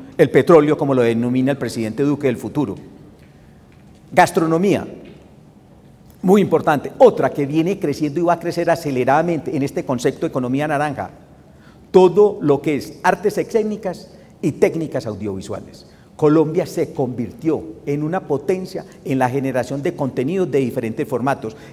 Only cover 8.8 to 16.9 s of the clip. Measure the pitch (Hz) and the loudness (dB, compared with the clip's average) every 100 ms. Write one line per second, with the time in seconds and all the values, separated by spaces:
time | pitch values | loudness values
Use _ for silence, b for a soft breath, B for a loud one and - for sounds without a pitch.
8.8 | 147 127 123 147 175 160 131 147 135 139 | -2 -2 2 2 2 -2 -4 -4 -4 -4
9.8 | 131 123 139 131 120 139 123 135 156 143 | -4 -2 -2 -2 -4 -4 -4 -2 -2 -2
10.8 | 147 120 87 - - - - B B B | -2 -6 -10 -12 -20 -20 -20 B B B
11.8 | - 185 185 170 208 - 147 139 156 135 | 2 4 6 6 2 2 0 0 0 -4
12.8 | - - 180 190 208 180 151 226 214 202 | -6 -4 -2 0 -2 -4 -2 -2 -2 -6
13.8 | 190 170 - B B B 151 - 190 160 | -8 -10 -14 B B B -4 0 0 0
14.8 | 151 131 113 98 104 95 92 95 - - | -4 -6 -6 -6 -6 -8 -8 -12 -12 -20
15.8 | - b b b 151 156 156 175 160 175 | -20 b b b 4 4 2 0 -4 -4
16.8 | 147 | -4